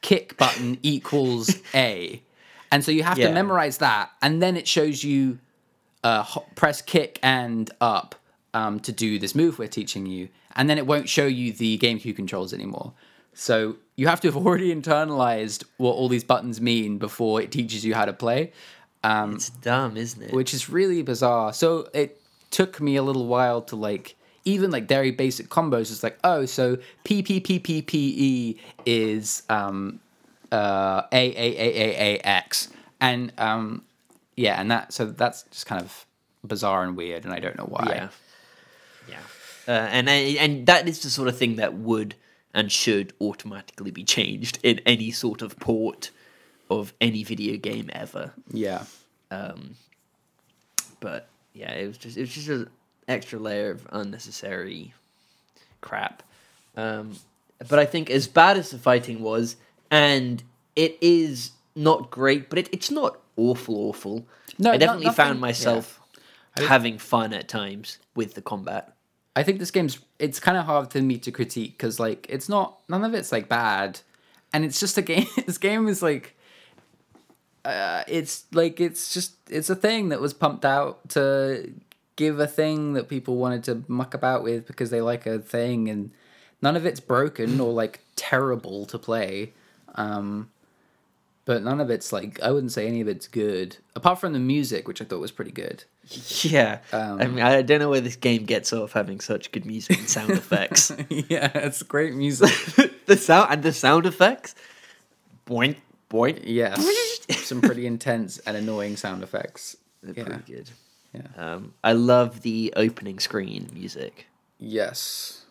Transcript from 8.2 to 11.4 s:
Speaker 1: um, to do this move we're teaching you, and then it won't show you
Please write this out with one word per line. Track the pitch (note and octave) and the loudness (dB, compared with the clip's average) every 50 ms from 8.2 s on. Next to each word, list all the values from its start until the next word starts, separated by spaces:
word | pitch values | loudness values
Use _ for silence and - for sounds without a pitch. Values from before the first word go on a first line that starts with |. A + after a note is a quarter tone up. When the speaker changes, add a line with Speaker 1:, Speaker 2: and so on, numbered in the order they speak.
| _ _ _ _ _ _ - | _ _ _ _ _ _ -4
Speaker 1:
um, | A2+ A2 G#2+ G#2 G#2+ | -2 -2 -2 -4 -4
to | G#2 - A#2 | -6 -8 -6
do | - A2+ A2 G#2 G2+ | -2 -2 -2 -2 -2
this | F#2+ F#2+ - | -4 -2 2
move | C#3 D#3+ E3+ D3+ - | 2 2 2 2 -2
we're | A#2 A2+ | -8 -8
teaching | - - G#2 - - G2+ G2 | -6 -8 -8 -6 -8 -8 -6
you, | F#2+ F#2 F#2 F#2 F#2+ _ _ _ _ - | -6 -8 -8 -10 -12 _ _ _ _ -2
and | - C3 D3 | 0 2 4
then | D3+ D3+ | 4 2
it | C#3 | 2
won't | C3 D3+ D3 - - | 2 0 0 0 0
show | - D#3+ C#3+ | 0 2 2
you | C#3 C3+ B2 | 2 0 -2